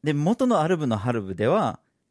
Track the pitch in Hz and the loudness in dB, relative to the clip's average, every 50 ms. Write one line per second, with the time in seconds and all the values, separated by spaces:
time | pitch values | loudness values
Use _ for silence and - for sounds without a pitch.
0 | - 147 151 147 147 175 233 - 262 247 233 180 156 165 185 165 151 127 113 101 | -2 -2 -2 0 2 0 0 2 2 2 2 2 2 2 0 0 0 -2 -2 -2
1 | 95 123 120 117 101 95 95 85 104 120 165 220 185 117 87 - _ _ _ _ | -2 -2 -2 -2 -4 -6 -4 -2 0 0 2 2 0 -2 -4 -8 _ _ _ _
2 | _ _ | _ _